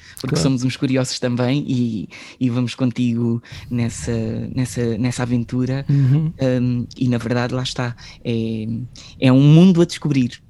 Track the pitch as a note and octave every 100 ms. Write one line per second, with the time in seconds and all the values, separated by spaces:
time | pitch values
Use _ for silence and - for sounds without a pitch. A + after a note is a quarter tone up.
0 | - - B2+ D3 D3+ C3 B2+ - C3+ C3
1 | B2+ - B2 A#2+ B2 C#3+ - B2 A#2+ G#2+
2 | - - - - B2+ A#2+ A#2+ - B2+ A2+
3 | B2 A#2 A#2+ A#2 - - - B2 A#2 -
4 | - A#2 A2+ A#2 A#2 C3 B2+ B2 A#2 G#2+
5 | B2+ A#2+ A#2+ B2 A#2 B2 B2+ C3+ C#3 C#3+
6 | B2+ D3 D#3+ - C3 B2+ B2 A#2+ A2+ -
7 | B2+ A#2+ A#2 A#2+ A#2+ B2+ B2+ - B2 A#2
8 | - - B2 A#2 A2+ A2 A2 A2+ A#2+ -
9 | - - C3 C3 C#3+ D#3+ F#3+ E3+ E3+ -
10 | D3+ C3+ B2 -